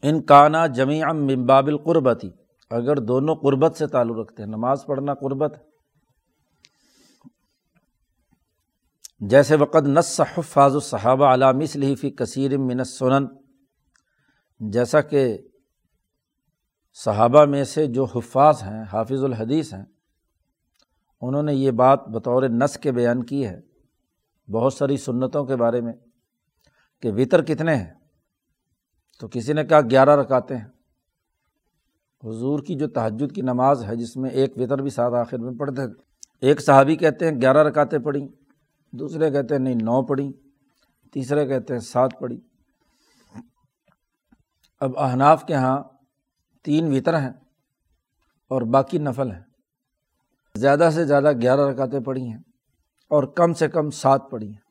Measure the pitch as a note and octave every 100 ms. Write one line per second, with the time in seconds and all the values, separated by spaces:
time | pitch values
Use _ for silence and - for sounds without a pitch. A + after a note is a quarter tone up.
0 | C#3 D#3 D#3 C#3+ D3+ D#3 E3 B2 C3+ D#3
1 | D#3 D#3+ C#3 C3 B2 C3+ C#3 D3 D#3 E3
2 | B2+ A2+ F#2+ - _ _ _ A#2 A#2+ D3
3 | A2 C3 D3 D#3 C#3 C#3 D#3+ D#3+ D#3 C3
4 | A#2 A2+ G#2+ - G#2 A2 A#2+ C#3 - C3+
5 | C#3+ C#3 C3+ C3+ D3 - _ _ _ _
6 | _ _ _ _ _ _ _ _ _ _
7 | _ _ - _ _ _ _ _ _ _
8 | _ _ _ _ _ _ _ _ _ _
9 | - _ G#2 C3 C#3 D#3 D3 D#3+ C#3+ C#3+
10 | E3+ - D3+ - D#3 - C#3 C#3 - A2+
11 | A2 C3 C#3+ B2+ C3+ C3 D3+ D3 C#3 C3
12 | C#3 C#3 A#2+ - C3+ C#3 C3 B2 B2+ -
13 | B2+ C3+ C#3 - _ _ _ _ _ _
14 | _ _ _ _ _ _ G#2+ A2 A#2+ D3+
15 | D3 D3 B2+ G2+ - _ _ _ _ _
16 | _ _ _ _ _ _ _ _ _ -
17 | - G#2 A#2 C#3 D3 C#3 C3+ - D#3 A#2+
18 | B2+ B2 - C3 D3 - G2 A2 G#2+ G#2
19 | A2+ C3+ C3+ A2+ A2+ D3+ D3+ F#2+ G2 _
20 | _ _ _ _ _ _ _ _ _ _
21 | _ _ B2 C#3 D3+ C#3 C3+ A#2 B2+ C3+
22 | - A2 B2 B2 C3 A#2 C#3+ - D3+ B2
23 | A#2+ B2 A#2+ C#3 A#2+ F2 _ _ _ _
24 | _ _ _ _ - G#2+ B2+ C3 C#3 C#3
25 | - A#2+ C3 D3 C3 C3 A#2 A#2+ A#2 A#2
26 | _ _ _ _ _ _ _ _ _ _
27 | A#2+ G2+ C3 F3 D#3 C#3+ D#3+ C#3+ F2 -
28 | _ _ _ _ _ _ _ _ _ _
29 | _ _ A2 B2 A2 D3+ D3 D#3 A#2+ C3
30 | C3+ D3 B2+ B2+ A#2+ B2+ G#2 _ _ _
31 | _ _ _ _ _ _ _ _ _ _
32 | _ _ A2+ A2 B2+ D3 D3 D3+ D3 B2
33 | A2 G#2+ C#3 - B2+ B2 C3 C#3+ G#2+ A#2
34 | A#2+ C3 C3 C3+ C3+ C3 B2 C3+ C#3 -
35 | B2 A#2+ A#2 B2+ A#2+ A#2+ C#3+ C3 C3 A2
36 | _ _ - _ B2+ C#3+ - C#3 C#3 D#3
37 | D#3+ - E3 D3 C3 C#3 D3+ D3 C#3 D#3
38 | C3 C#3+ C#3 _ _ _ _ _ _ A#2+
39 | D3 D#3+ D#3 C#3+ B2 C#3+ C3 A#2+ A2 B2
40 | C3 C#3 C#3 C3+ _ _ _ _ _ _
41 | _ D3 B2+ D3 C#3 C3+ - B2 A2 B2
42 | C3 - B2+ A#2+ _ _ _ _ _ _
43 | _ _ _ - - _ _ _ _ _
44 | _ _ _ _ _ _ _ _ C3+ B2+
45 | C#3 B2+ C#3+ D#3+ - D3 C3 C#3 - _
46 | _ _ _ _ _ _ - D3+ E3 C3+
47 | C3 E3 C3+ - _ _ _ _ _ _
48 | _ _ _ _ _ C3 A2+ C3 C3 F3
49 | D3 A#2+ C3 F2+ - _ _ _ _ _
50 | _ _ _ _ _ G#2 C3 C#3+ E3 D#3
51 | D#3+ C#3+ D3 C3+ A#2+ C#3 C#3 B2+ C3 C#3
52 | A#2+ C3 B2 A2+ - _ _ _ _ _
53 | _ D3+ B2+ - E3+ E3 D#3 E3 D3+ C#3+
54 | C3+ C#3 - A#2+ G#2+ G#2 _